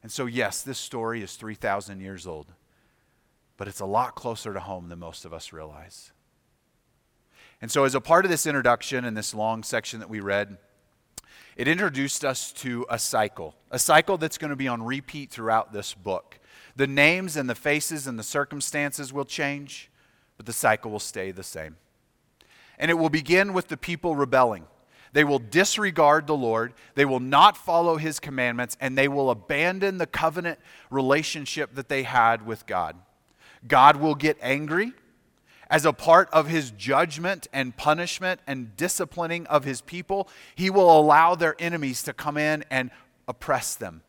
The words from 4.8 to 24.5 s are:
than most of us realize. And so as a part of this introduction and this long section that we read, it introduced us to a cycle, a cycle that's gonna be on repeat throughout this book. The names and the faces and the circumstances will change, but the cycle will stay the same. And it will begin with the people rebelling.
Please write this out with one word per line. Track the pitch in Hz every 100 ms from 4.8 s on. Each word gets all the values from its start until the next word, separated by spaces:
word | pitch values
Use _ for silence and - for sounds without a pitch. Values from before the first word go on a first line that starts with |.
| 85
than | 85
most | 85 82 87
of |
us | 80 -
realize. | 80 78 73 78 - - _ _ _ _ _ _ _ _ _ _ _ _ _ _ _
And | 117
so | 147
as | 135
a | 131
part | 120 165
of | 190
this | 160 160
introduction | 143 123 120 - 131
and | 123 110
this | 104
long | 110 110 113
section | 110 120 - 113
that | 101
we | 110
read, | 98 98 104 95 _ _ _ _ _ - _ - - _
it | 123
introduced | 170 196 135 139 -
us | 143 127 -
to | - 131 120 123
a | 117
cycle, | - 120 107 - 80 - _
a | 127
cycle | - 156 170 190
that's | 160 -
gonna | 156 139
be | 135
on | 120
repeat | 113 135 139 151 139
throughout | - 113 113 104
this | 104 98
book. | - 95 92 - - _ - - -
The | 135
names | 139 147 180 185 151
and | 127
the | 117
faces | 151 151 - 156 139
and | 117
the |
circumstances | 110 151 143 147 - 151 143 139 139
will | 135
change, | 139 - 143 143 143 - - _ _ _ _ _
but | 107
the |
cycle | 113 127 110 113
will | 104
stay | - - 95
the | 95
same. | 92 92 78 82 _ _ _ _ _ _ _ _ _ _
And | 151
it |
will | 165 160
begin | 156 147 175 196
with | 185 175
the | 156
people | - 170 175
rebelling. | 151 139 131 123